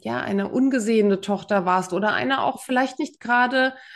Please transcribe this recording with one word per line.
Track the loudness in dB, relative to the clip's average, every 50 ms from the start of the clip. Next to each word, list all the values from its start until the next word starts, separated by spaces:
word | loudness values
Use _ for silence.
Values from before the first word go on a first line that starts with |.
| _
ja, | -6 -6 -4
eine | -4 -2 -2 -2 -2 -2
ungesehene | 0 0 2 2 2 0 0 2 2 4 4 4 2 0
Tochter | 0 -2 -4 -4 -2 -2 -2 0 2
warst | 2 2 0 0 -2 -2
oder | -2 0 0 0
eine | 0 0 -2 -2 0 0
auch | -2 -4 -4 -6
vielleicht | -2 0 0 0 0 -2 -6
nicht | -8 -8 -8 _
gerade | -4 0 2 2 2 2 2 2 2 0 -2 -4 -14 -20 -20